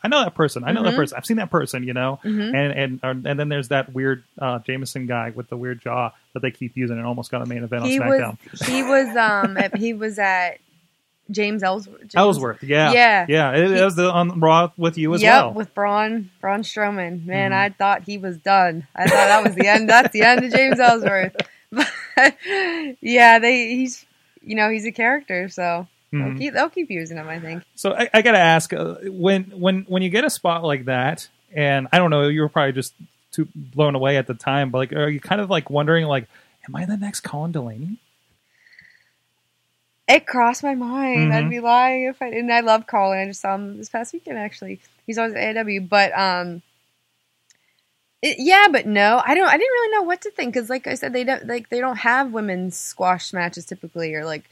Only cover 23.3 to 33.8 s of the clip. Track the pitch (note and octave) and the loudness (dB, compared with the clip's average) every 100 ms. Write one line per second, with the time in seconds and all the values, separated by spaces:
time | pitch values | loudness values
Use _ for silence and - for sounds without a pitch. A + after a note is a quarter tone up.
23.3 | A3+ A#3 B3+ A3+ B3 C4 B3 _ _ _ | 8 6 2 0 -2 -4 -8 _ _ _
24.3 | _ - G#3+ G#3+ A3 G#3+ - A#3 C#4+ C#4+ | _ -8 -2 -2 -2 -6 -2 0 0 -4
25.3 | F#3 F#3 F3+ F3 E3+ F3+ _ _ D3 C3+ | -6 -6 -6 -4 -4 -8 _ _ -6 -4
26.3 | C3+ C#4+ A#3 D#4 F#4 D#4+ F3+ D#3+ E3 D#3 | -6 -4 -2 -2 -4 -8 -8 -10 -12 -12
27.3 | E3 D#3+ E3+ - - G3 - A#3 A3 A3 | -12 -12 -14 -16 -8 -4 -2 2 4 6
28.3 | G#3 E3 E3 D#3+ D3+ D#3+ F3 G3 F#3+ F3 | 6 6 4 2 -4 -6 -8 -12 -2 0
29.3 | G3 F#3+ G3 F3+ F#3+ F#3+ F#3 F#3 G3+ D4 | 0 -2 -4 -2 -2 -2 -2 0 0 -2
30.3 | - F3 E3+ E3 C#3+ B2 B2+ C3 E3 - | -2 -2 0 -2 -2 -2 -2 -2 -4 -10
31.3 | _ _ D#3+ C#3+ C#3 C3 F3 F3 D3+ C#3+ | _ _ -2 0 0 2 2 4 4 2
32.3 | D3+ D3+ - C#3+ C3 B2+ - - _ _ | 2 0 2 0 -2 -6 -12 -20 _ _
33.3 | - D3+ D#3 C3+ C3 | -6 -6 -8 -8 0